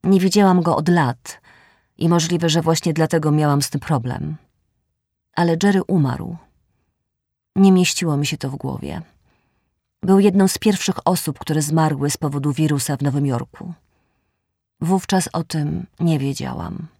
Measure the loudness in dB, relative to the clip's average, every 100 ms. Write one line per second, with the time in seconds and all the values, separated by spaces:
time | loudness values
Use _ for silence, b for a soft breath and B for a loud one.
0 | 4 2 4 4 4 4 2 0 2 2
1 | 2 -2 -12 -20 b b b b b b
2 | 0 2 0 -2 0 0 0 0 0 -2
3 | 0 0 2 2 2 0 -2 -6 -4 -4
4 | -4 -8 -8 -10 _ _ _ _ _ _
5 | _ _ _ -2 0 2 2 2 0 0
6 | 0 -2 -10 -14 _ _ _ _ _ _
7 | _ _ _ _ _ 4 6 6 2 0
8 | -2 -2 -4 -6 -8 -8 -8 -8 -10 -12
9 | -14 _ _ _ _ _ _ _ _ _
10 | 4 6 6 4 2 2 0 0 -2 -2
11 | 0 -2 -2 -8 -4 -2 0 2 2 0
12 | -4 -2 -4 -2 -2 0 0 0 -2 -2
13 | -2 0 0 -2 -6 -12 -16 -16 _ _
14 | _ _ _ _ _ _ _ _ -2 -2
15 | 0 -2 -2 -6 -6 -4 -4 -6 -10 _
16 | 0 0 -2 -4 -8 -8 -10 -10 -14 _